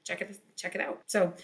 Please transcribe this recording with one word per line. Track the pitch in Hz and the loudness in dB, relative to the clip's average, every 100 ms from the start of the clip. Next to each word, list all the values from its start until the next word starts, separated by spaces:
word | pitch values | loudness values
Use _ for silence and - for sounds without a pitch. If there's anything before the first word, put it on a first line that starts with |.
check | - 185 | -8 -6
it, | - 196 - - | -6 -10 -14 -10
check | 185 - | -6 -2
it | |
out. | - - - | -4 -4 0
So | 214 180 - | 4 4 2